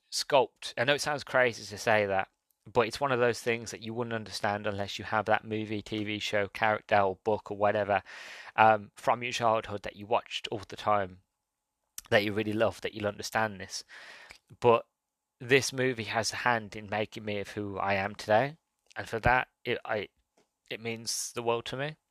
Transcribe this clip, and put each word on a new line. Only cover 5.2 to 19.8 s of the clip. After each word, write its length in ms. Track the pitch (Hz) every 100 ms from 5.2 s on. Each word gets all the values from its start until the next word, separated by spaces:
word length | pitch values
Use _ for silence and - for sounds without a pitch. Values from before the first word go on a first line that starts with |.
| 104
that 200 | 107 113
movie, 360 | 107 107 107
T 220 | - 110
V 140 | 104 107
show, 300 | - 107 101
character, 520 | - 110 107 - 104
or 200 | 98 92
book, 280 | - 104 -
or 60 | 101
whatever, 440 | 104 107 101 98 - - - - - -
um, 340 | 110 110 101 -
from 260 | - 120
your 100 | 120
childhood 520 | 120 117 110 - 104
that 120 | - 95
you 120 | 104
watched 400 | 113 - - -
all 120 | 113 98
the 80 | -
time, 440 | - 104 95 92 _ _ _ _ _ _ _ - -
that 140 | 117
you 100 | 104
really 200 | 101 107
love, 280 | 107 110 -
that 140 | 92 107
you'll 120 | 104
understand 520 | 104 101 113 110 95
this. 240 | 92 - - - - - - - _ -
But 260 | 123 117 - _ _ _ _ _
this 320 | 120 135 -
movie 340 | 135 127 117 104
has 280 | 117 110
a 40 | -
hand 380 | 123 117 104 110
in 140 | 104
making 340 | 104 107 -
me 160 | 107 104
of 100 | 98
who 280 | - 101 98
I 160 | 95
am 220 | 98 101 104
today, 400 | - 107 139 160 _ _ _ -
and 120 | 101
for 120 | 120
that, 300 | 117 127 - _
it, 140 | - 117